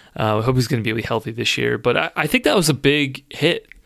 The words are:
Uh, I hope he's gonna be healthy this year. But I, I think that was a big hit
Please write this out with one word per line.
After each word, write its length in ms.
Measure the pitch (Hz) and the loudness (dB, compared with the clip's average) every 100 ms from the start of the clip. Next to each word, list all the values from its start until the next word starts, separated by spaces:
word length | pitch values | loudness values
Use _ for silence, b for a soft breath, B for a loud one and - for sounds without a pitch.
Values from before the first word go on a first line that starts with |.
| B - | B -4
Uh, 220 | 110 107 | 0 0
I 40 | |
hope 120 | 120 | 2
he's 140 | 127 120 | 2 2
gonna 140 | 120 | 0
be 200 | 110 113 | -2 -4
healthy 300 | - 113 - | -2 -4 -4
this 260 | 113 113 - | -4 -2 0
year. 180 | 117 120 | -2 0
But 200 | 123 156 | 0 0
I, 140 | 160 | -2
I 120 | - 151 | -4 0
think 160 | 254 | 0
that 100 | 302 | 2
was 140 | 208 156 | 2 2
a 60 | |
big 500 | 127 139 147 139 131 - | 2 2 2 0 -6 -14
hit 320 | - 160 - _ - | -2 0 0 _ -20